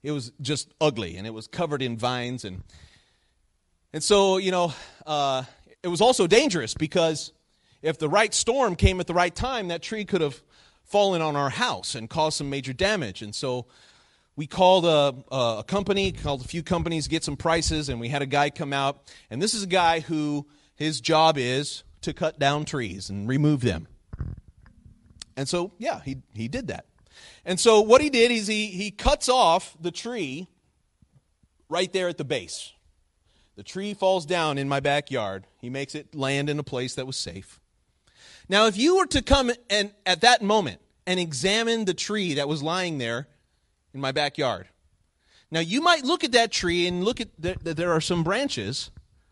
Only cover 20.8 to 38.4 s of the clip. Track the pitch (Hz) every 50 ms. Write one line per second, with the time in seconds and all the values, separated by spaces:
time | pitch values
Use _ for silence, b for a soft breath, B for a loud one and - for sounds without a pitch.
20.8 | 147 156 156 120 117 - 160 156 160 160 156 139 123 123 127 135 147 - - -
21.8 | - - - _ - - 147 - 175 156 - 147 139 139 143 147 151 - - 139
22.8 | 120 95 90 98 92 - 98 101 101 113 131 143 147 151 151 135 120 117 87 -
23.8 | 80 - - _ _ _ - - - - - - _ - _ - - - - -
24.8 | _ - - _ _ _ - - - _ _ - 139 - - 175 175 - _ _
25.8 | 226 302 - - - 139 135 131 - _ _ 104 110 117 - 262 254 143 101 -
26.8 | - _ _ _ _ B B B B B B B B 165 185 - - 233 220 214
27.8 | 208 208 233 269 302 302 269 240 226 240 240 226 208 202 220 214 214 214 180 180
28.8 | 208 208 - - - 262 294 285 - - 254 254 220 165 165 190 - - - -
29.8 | 160 175 165 - - 233 247 233 165 135 131 156 185 _ _ _ _ _ _ _
30.8 | _ _ _ _ _ _ _ _ _ _ _ _ _ _ _ _ _ _ 151 175
31.8 | 190 185 185 185 180 175 165 - 143 127 143 120 90 80 - - - - _ _
32.8 | _ _ _ _ _ _ _ _ _ _ _ _ _ _ _ - 101 - - 190
33.8 | 196 208 208 202 196 190 190 185 156 147 180 175 160 156 143 139 139 139 139 139
34.8 | 139 147 143 147 143 - 135 123 107 98 95 95 95 _ _ _ - 123 127 139
35.8 | 139 - - 151 143 _ - 147 135 135 139 139 143 147 147 151 139 - - 123
36.8 | 131 123 - - 131 131 131 - - - 85 95 - - - _ _ _ _ _
37.8 | _ _ _ _ _ B B B B B B B